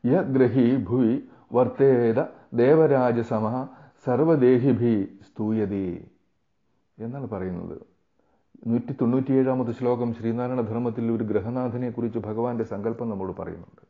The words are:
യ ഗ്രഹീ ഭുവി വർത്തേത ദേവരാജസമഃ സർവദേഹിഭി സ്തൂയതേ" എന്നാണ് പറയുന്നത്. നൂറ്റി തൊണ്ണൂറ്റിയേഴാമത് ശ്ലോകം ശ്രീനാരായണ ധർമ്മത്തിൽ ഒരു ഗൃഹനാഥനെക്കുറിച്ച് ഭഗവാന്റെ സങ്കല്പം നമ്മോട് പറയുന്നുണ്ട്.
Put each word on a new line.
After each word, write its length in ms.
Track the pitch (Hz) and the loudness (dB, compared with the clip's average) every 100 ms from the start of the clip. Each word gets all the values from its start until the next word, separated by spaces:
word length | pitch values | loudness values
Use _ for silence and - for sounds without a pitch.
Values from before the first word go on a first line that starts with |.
| 120 | 2
യ 160 | 165 | 0
ഗ്രഹീ 540 | 139 131 123 120 120 131 | 2 2 4 4 4 2
ഭുവി 440 | 95 123 113 135 - - _ | 0 2 2 0 -4 -20 _
വർത്തേത 720 | 117 123 - 139 127 117 113 156 - _ | 0 0 4 4 6 4 2 -2 -8 _
ദേവരാജസമഃ 1120 | 117 123 160 156 135 123 120 113 113 110 127 135 - - _ | 2 4 6 6 4 2 0 -2 -2 -2 -4 -8 -14 -20 _
സർവദേഹിഭി 1120 | - 123 160 156 127 127 135 117 117 107 98 - | -2 0 2 4 6 6 4 2 2 2 -2 -8
സ്തൂയതേ" 840 | - - 107 110 101 98 95 85 80 _ _ _ _ _ _ _ _ _ | -20 -6 -2 0 -2 -2 -4 -8 -14 _ _ _ _ _ _ _ _ _
എന്നാണ് 280 | 113 135 127 | -12 -10 -8
പറയുന്നത്. 520 | 104 92 87 87 - - _ _ _ _ _ _ - 117 | -6 -6 -8 -10 -14 -16 _ _ _ _ _ _ -12 -2
നൂറ്റി 260 | 113 - | -2 -2
തൊണ്ണൂറ്റിയേഴാമത് 800 | - 117 127 131 131 131 131 117 | -2 0 0 2 2 2 0 -4
ശ്ലോകം 400 | 117 123 123 120 | -2 -2 0 -2
ശ്രീനാരായണ 460 | 113 113 117 123 127 | -4 -4 -4 -4 -4
ധർമ്മത്തിൽ 520 | 110 113 123 113 113 | -4 -4 -4 -4 -4
ഒരു 120 | 113 | -2
ഗൃഹനാഥനെക്കുറിച്ച് 960 | 107 104 101 127 127 120 123 113 117 113 | -2 -2 -2 -6 -6 -4 -6 -6 -6 -6
ഭഗവാന്റെ 460 | 104 107 120 117 | -6 -4 -4 -4
സങ്കല്പം 460 | 113 101 107 117 117 | -6 -6 -6 -6 -8
നമ്മോട് 260 | 98 95 - | -6 -8 -8
പറയുന്നുണ്ട്. 480 | 85 85 87 _ _ | -10 -12 -18 _ _